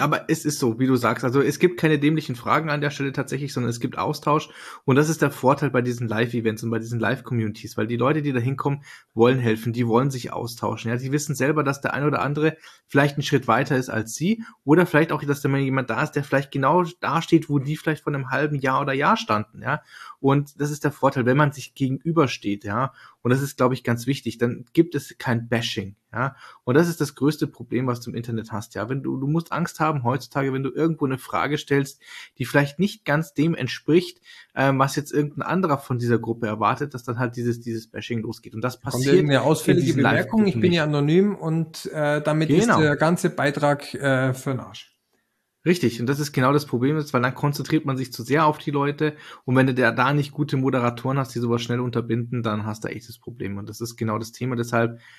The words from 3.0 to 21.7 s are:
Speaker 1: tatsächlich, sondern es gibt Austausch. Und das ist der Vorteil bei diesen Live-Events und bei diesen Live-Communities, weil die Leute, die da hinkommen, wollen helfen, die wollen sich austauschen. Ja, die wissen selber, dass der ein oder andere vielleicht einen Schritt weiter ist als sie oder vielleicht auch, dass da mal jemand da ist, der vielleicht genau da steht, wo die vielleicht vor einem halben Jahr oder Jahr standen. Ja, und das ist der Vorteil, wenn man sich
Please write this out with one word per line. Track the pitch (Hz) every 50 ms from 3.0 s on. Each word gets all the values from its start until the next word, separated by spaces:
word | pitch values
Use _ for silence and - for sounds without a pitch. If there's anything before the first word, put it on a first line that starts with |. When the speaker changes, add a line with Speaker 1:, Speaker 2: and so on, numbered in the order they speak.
| 139 139 135
Speaker 1:
tatsächlich, | - 131 - 147 135 147 139 -
sondern | 131 123 117
es | 117 120
gibt | - 120 -
Austausch. | - 92 117 151 - - 151 147 156 151 - - - - - - - -
Und | - 131
das | 135 151
ist | 156 160 147
der | 156 139
Vorteil | 143 - - 127 143 143 151 135
bei | 123 127
diesen | 120 123 120 120 127 110
Live-Events | 107 107 117 117 120 120 110 110 104 107 -
und | 117
bei | 117 113
diesen | 113 117 120 113
Live-Communities, | 110 101 127 135 - - 127 117 110 107 107 - - 110 -
weil | - 110
die | 110 120
Leute, | 117 123 131 156 156
die | 143 147 131
da | 123
hinkommen, | 117 131 139 131 - 147 139 139 - - - - _ _ -
wollen | 110 113 123 131 131
helfen, | 120 117 110 110 - 117
die | 113 120 123
wollen | 117 110 117 131 143
sich | 131 127 117 - -
austauschen. | - - 120 - - - 104 110 110 - 113
Ja, | 117
die | 123 131 131 135
wissen | 151 147 - 143
selber, | 120 127 139 151 156 143
dass | 139 139 -
der | - - -
ein | 127 143
oder | 151 139 120
andere | 98 135 147 151 151 156 151 - - - - _ _
vielleicht | _ - 139 143 147 143
einen | - 135
Schritt | - 147 135 120
weiter | - 110 120 139 - 147
ist | 131 127 -
als | 104 110 107 110 -
sie | - 151 185 226 226 - - - _ -
oder | 135 151 175 180
vielleicht | 170 - 147 160 160 -
auch, | 143 -
dass | 143 143 143
da | -
mal | 139 139 139
jemand | 139 135 131 135 127 -
da | 113 113 147
ist, | 156
der | - 147 143
vielleicht | - - 135 139 -
genau | - 143 135 135 160 180 180 170 - -
da | - 113 139 165
steht, | 160 - - 160 151 -
wo | 143 143
die | 123 143 151
vielleicht | 151 - 165 156 147 -
vor | 151 147
einem | 139 131 127
halben | 135 135 143 151 147 139
Jahr | 131 131 131 135
oder | 143 143 135
Jahr | 135 143 170 214
standen. | 226 226 - - 104 107 _ - -
Ja, | - 120 143 156 - _ - - - - - -
und | - 135 139 143 143 - - -
das | 143 147
ist | 147 147 -
der | 147
Vorteil, | - - - 135 - 135 117
wenn | 120 131
man | 143 151 143 -
sich | - - -